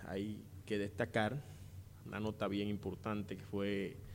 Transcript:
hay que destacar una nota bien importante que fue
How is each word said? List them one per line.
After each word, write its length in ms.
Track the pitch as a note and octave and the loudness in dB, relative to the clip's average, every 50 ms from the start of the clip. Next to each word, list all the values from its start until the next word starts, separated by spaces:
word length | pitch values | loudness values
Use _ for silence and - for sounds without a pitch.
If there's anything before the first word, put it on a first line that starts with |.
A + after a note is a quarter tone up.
| - | -6
hay 380 | - F2+ G2 G2+ G#2+ G#2+ G#2+ G#2+ - - F#2 - | -2 0 0 0 0 -2 -6 -8 -10 -12 -10 -4
que 120 | - G#2+ G#2 | 0 2 2
destacar 680 | G2+ G2 - - A#2+ - - A2+ G#2+ G#2+ B2+ D3 - - - - - - - - - - - - - | 2 2 2 0 0 4 4 4 4 4 4 0 -4 -6 -10 -12 -12 -12 -12 -12 -12 -12 -12 -12 -8
una 140 | - G#2 G2+ | -4 -2 0
nota 280 | G#2+ G#2+ G#2+ - G#2+ G2 | 0 0 0 2 2 2
bien 200 | G2 G2+ G2+ G#2 | 4 4 4 4
importante 680 | G#2 G2+ - G2 F2+ - - A2 G#2+ G#2 G2 - G2 F#2+ | 2 0 0 -2 -2 -2 0 0 0 0 0 -2 -4 -6
que 60 | - | -4
fue 540 | - - G2 G2 G2+ G2+ G2 G2 F2 - - - - | -2 0 2 4 4 4 2 2 0 -2 -6 -8 -10